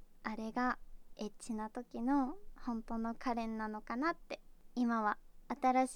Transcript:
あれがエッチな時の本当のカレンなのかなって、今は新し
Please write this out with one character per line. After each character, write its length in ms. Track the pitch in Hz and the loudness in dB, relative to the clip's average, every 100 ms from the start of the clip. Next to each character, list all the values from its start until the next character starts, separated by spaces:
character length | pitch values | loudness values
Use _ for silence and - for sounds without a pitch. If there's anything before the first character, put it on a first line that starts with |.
| - - | -18 -8
あ 120 | - 220 | -6 -4
れ 160 | 220 | -4
が 260 | 233 247 - - - - - | 0 0 0 -6 -12 -14 -8
エ 120 | 214 | -8
ッ 40 | - | -6
チ 140 | - | -6
な 160 | 214 214 | -6 -4
時 320 | 247 247 233 | -8 -8 -2
の 340 | 233 285 262 381 - - - | 2 4 2 -2 -10 -6 -4
本 180 | 226 | -4
当 140 | - 226 | -2 -2
の 180 | 226 233 | -2 -2
カ 180 | 269 | 0
レ 120 | 233 226 | 0 0
ン 120 | 220 | -2
な 120 | 220 | -4
の 120 | 214 | -4
か 140 | - 233 | -4 0
な 160 | 311 | 0
っ 40 | 339 | 0
て、 260 | - - - - - - | -6 -10 -10 -20 -6 2
今 260 | 240 233 | 4 4
は 160 | 214 214 - - - 254 | 4 2 -4 -18 -8 2
新 260 | 262 254 | 6 6
し 80 | 262 | 6